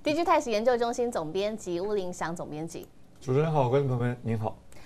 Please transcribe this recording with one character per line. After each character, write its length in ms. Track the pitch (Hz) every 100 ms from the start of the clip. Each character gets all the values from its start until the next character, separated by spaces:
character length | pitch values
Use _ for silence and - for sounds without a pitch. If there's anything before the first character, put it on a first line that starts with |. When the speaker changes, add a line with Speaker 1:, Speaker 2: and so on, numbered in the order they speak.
Speaker 1:
D 140 | -
G 100 | 302
Times 240 | 349 320 269
研 160 | 208
究 100 | 240
中 160 | 240 233
心 200 | 233 240
总 200 | 233 151
编 240 | 185 208
辑 240 | 220 185 170
邬 140 | 202
林 180 | 208 180
祥 240 | 180 165
总 140 | 170 151
编 180 | 151 160
辑。 200 | 135 - - - -
Speaker 2:
主 100 | -
持 80 | 135
人 120 | 160
好， 180 | 156 123
观 180 | 139 139
众 80 |
朋 120 | 123 123
友 40 |
们 80 | 123
您 160 | 113 113
好。 180 | 107 - - -